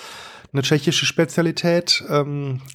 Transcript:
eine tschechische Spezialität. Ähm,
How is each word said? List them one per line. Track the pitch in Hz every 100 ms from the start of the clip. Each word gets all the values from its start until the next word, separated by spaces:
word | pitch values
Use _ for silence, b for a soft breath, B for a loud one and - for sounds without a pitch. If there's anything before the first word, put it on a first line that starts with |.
| B B B B B 139
eine |
tschechische | 135 151 170 156 139
Spezialität. | - 165 - 165 160 175 170 175 - -
Ähm, | 147 143 143 143 131 -